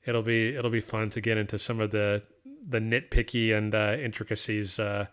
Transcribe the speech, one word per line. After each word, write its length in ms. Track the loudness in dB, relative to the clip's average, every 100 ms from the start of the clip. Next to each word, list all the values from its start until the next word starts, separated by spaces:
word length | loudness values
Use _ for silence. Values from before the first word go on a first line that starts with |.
| -2
it'll 160 | 0
be, 320 | 2 2 2 0
it'll 140 | 0
be 100 | 0
fun 300 | 0 -2 -2
to 100 | -2
get 160 | 0 0
into 220 | 0 -4
some 220 | -4 -2
of 100 | 0
the, 320 | 2 2 0 -4 _ -20 -18 -4
the 120 | -2
nitpicky 760 | 2 0 2 0 2 2 4 4
and, 180 | 2
uh, 220 | 2 2 0
intricacies, 800 | -4 -6 -6 -4 -2 -4 -4 -4
uh, 280 | -2 -2 -4